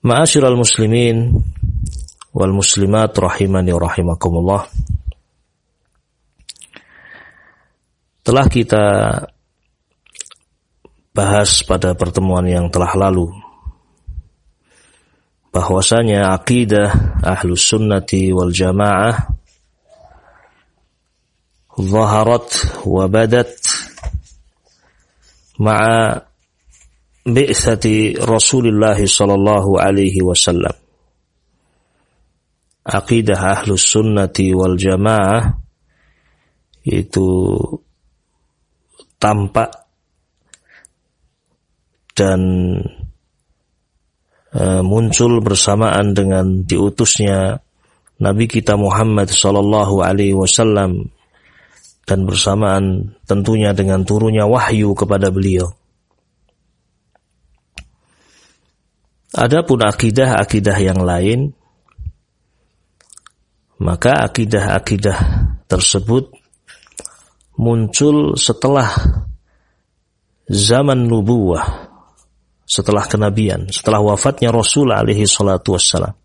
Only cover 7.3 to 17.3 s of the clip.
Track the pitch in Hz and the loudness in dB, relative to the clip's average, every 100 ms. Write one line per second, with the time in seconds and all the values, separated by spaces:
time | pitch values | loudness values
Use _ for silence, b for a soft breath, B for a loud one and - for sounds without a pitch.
7.3 | B B B B B _ _ _ _ - | B B B B B _ _ _ _ 0
8.3 | 127 135 123 110 107 104 101 107 95 - | 4 4 2 0 2 2 2 0 -2 -8
9.3 | _ _ _ _ _ _ _ _ - - | _ _ _ _ _ _ _ _ -20 -20
10.3 | - _ _ _ _ - _ _ - 98 | -20 _ _ _ _ -20 _ _ -2 2
11.3 | 104 101 - - 92 92 87 87 90 95 | 2 2 0 -2 -2 -2 -2 -2 -2 0
12.3 | 90 90 87 87 90 87 95 98 92 85 | 0 0 0 -2 -2 -2 0 0 0 -2
13.3 | - - _ - - _ _ - - - | -8 -20 _ -18 -18 _ _ -18 -18 -18
14.3 | _ _ _ b b b b b b b | _ _ _ b b b b b b b
15.3 | _ _ - 87 95 95 113 117 101 95 | _ _ -4 0 0 2 2 2 2 0
16.3 | 92 - 123 110 104 104 92 - - 85 | 0 0 0 2 2 2 2 0 -2 -2